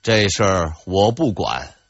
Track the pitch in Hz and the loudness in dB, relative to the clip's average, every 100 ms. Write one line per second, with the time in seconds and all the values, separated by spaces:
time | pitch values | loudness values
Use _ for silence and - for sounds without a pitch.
0 | - 110 101 - 101 95 82 82 - 95 | 2 2 2 2 2 2 -2 -6 -4 2
1 | 104 120 151 92 76 64 - _ | 2 2 -2 -2 -4 -6 -10 _